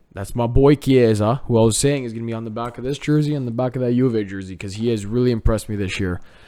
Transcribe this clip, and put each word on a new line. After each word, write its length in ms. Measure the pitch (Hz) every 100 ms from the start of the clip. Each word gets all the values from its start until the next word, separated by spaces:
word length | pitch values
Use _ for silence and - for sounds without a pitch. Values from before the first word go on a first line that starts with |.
| _
That's 220 | 98 98
my 120 | 117 120
boy 300 | 123 139 151
Chiesa, 640 | 135 131 117 107 104 131 -
who 120 | 117
I 60 |
was 120 | 113 107
saying 280 | 139 143
is 80 | 123
gonna 140 | 113 117
be 60 |
on 120 | 113
the 60 | 113
back 280 | 107 120 120
of 60 |
this 140 | 123 143
jersey 360 | - 151 147
and 120 | 147 123
the 60 |
back 240 | 117 127 127
of 60 |
that 120 | 123
Juve 320 | 120 127 113 101
jersey, 300 | 98 95 92
'cause 180 | 101
he 140 | 101 117
has 160 | 113
really 260 | 101 120 123
impressed 380 | 113 - 110 -
me 80 | 104
this 220 | 95 -
year. 220 | 95 87 - -